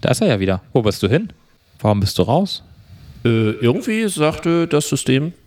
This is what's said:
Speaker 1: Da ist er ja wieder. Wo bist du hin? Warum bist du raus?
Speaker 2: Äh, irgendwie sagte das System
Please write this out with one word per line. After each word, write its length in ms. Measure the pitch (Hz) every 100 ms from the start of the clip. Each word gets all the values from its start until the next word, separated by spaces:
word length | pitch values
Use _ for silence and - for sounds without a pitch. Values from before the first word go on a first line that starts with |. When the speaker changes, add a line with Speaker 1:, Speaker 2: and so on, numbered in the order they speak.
| -
Speaker 1:
Da 60 |
ist 100 | 123
er 60 | 214
ja 120 | 107
wieder. 220 | 95 92 -
Wo 120 | 135
bist 180 | 110 -
du 60 | 98
hin? 260 | 143 220 - _ _ _ _
Warum 200 | 113 104
bist 200 | 98 -
du 20 |
raus? 400 | 90 143 196 - - - - - - -
Speaker 2:
Äh, 60 | 117
irgendwie 760 | 113 110 107 117 160 262 220 220
sagte 600 | 180 151 160 170 170 165
das 200 | 143 -
System 460 | 143 - 135 156 -